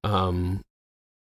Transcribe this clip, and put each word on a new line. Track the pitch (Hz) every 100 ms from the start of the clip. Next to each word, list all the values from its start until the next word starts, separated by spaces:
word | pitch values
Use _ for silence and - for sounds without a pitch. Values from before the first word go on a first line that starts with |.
um, | 104 101 92 90 90 95 - _ _ _ _ _ _